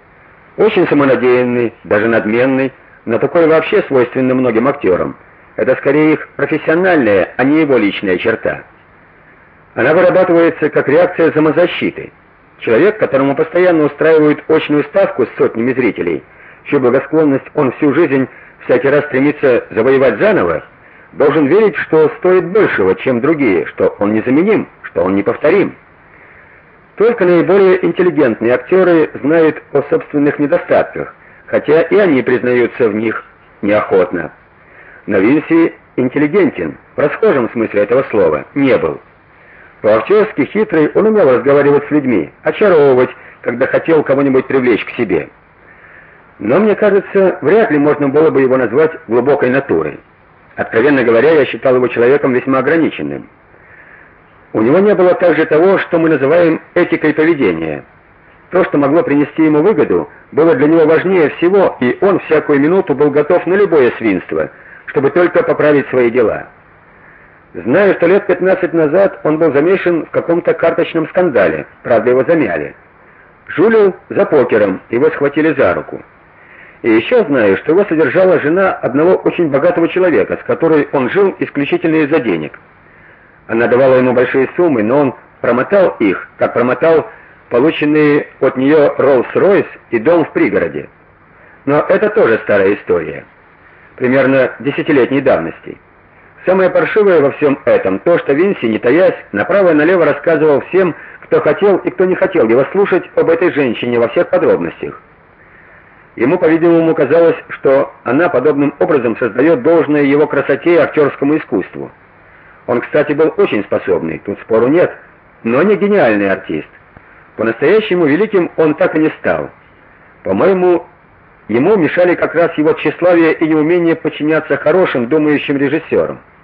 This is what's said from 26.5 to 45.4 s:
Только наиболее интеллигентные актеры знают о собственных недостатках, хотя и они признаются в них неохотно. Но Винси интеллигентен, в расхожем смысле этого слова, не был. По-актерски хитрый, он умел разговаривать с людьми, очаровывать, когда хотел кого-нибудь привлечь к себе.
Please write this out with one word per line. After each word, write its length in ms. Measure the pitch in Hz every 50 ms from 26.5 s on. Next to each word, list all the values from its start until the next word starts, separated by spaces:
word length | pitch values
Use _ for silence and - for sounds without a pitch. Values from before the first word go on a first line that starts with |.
| - - _ _ _ _ _ _ _ -
Только 260 | 196 233 233 233 190
наиболее 640 | 175 175 170 156 147 185 202 196 190 185 185 -
интеллигентные 680 | 170 170 - 185 180 156 143 147 123 110 - 113 117 123
актеры 540 | 123 - - 185 190 185 175 175 160 151 - - 123
знают 420 | 120 139 160 165 160 156 147 - - -
о 100 | - 143 139
собственных 540 | - 160 156 - - - 147 143 147 - -
недостатках, 800 | 147 139 165 175 - - 143 95 - - - 82 71 - - - - - - - _ -
хотя 360 | - 107 - - 147 160 -
и 120 | - -
они 260 | 196 208 185 147 127 117
признаются 640 | 127 123 117 98 123 123 123 120 113 - - 127 110
в 60 | 101
них 280 | 107 113 113 110 - - - - _ _ _ _ _
неохотно. 720 | - 101 104 107 101 - - 95 90 - - 87 80 73 - _ _ _ _ _ _ - - - - - - - - -
Но 100 | 101 98
Винси 540 | 95 113 143 156 147 - 160 165 165 165 - - _ _ _
интеллигентен, 800 | - 123 131 - 143 147 151 151 208 190 123 - - 87 78 69 - _ _ _ -
в 20 |
расхожем 500 | 135 - - - - 220 175 139 117 104
смысле 320 | - 120 110 101 - 101 104
этого 200 | 101 120 131 131 -
слова, 340 | - 107 92 80 76 71 69 - -
не 240 | 143 139 135 113 90
был. 220 | - 80 71 - - _ _ _ _ _ _ _ - - - - - - - -
По-актерски 640 | - 107 107 113 107 - 190 214 202 214 - - 139
хитрый, 480 | - - 202 220 - - 165 151 - -
он 140 | - 185 220
умел 300 | 220 214 185 - 170 160
разговаривать 500 | - 139 139 143 139 143 143 139 139 -
с 40 |
людьми, 420 | 147 151 139 127 117 95 76 - - _ -
очаровывать, 640 | 156 160 - 220 208 180 156 143 139 131 123 127 127 - - - - - -
когда 260 | - 127 120 120 131
хотел 380 | 131 - 135 - - 165 156 143
кого-нибудь 420 | - 139 135 143 139 131 131 120
привлечь 380 | - 135 135 127 123 113 92 -
к 80 | - - -
себе. 320 | 120 98 90 78 69 - - _